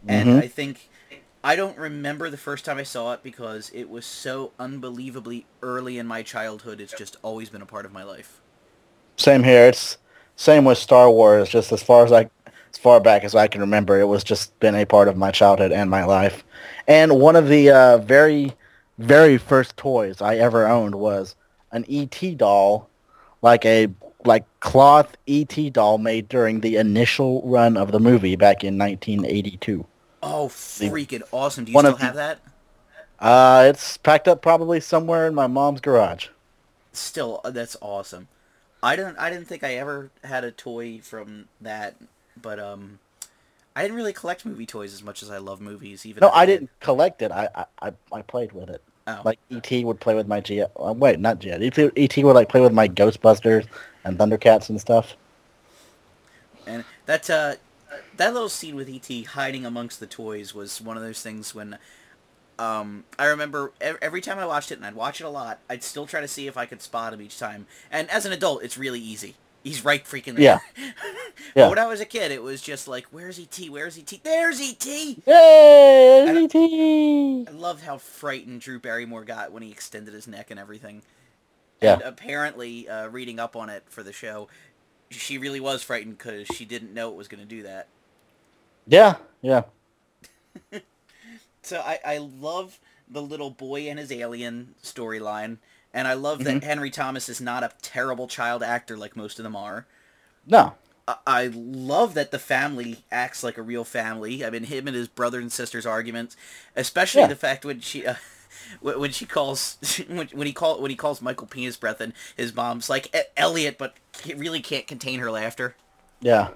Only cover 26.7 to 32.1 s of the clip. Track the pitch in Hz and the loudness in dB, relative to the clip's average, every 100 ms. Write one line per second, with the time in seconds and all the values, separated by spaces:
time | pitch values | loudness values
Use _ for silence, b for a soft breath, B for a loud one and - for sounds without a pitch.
26.7 | 110 110 104 120 - 131 127 - 123 117 | 0 0 2 0 0 -2 -2 0 2 2
27.7 | 107 98 107 113 123 95 92 101 98 98 | 2 -2 2 4 4 2 4 4 4 -2
28.7 | 98 101 98 - 101 76 101 101 92 - | -4 -4 -4 -6 -6 -4 -4 -6 -10 -8
29.7 | 95 82 _ _ _ - 151 139 - - | -8 -10 _ _ _ -10 -8 -8 -10 -20
30.7 | - 104 156 143 123 - 127 139 135 113 | -8 -8 -8 -10 -14 -10 -6 -6 -8 0
31.7 | 127 143 127 131 | 4 4 2 -6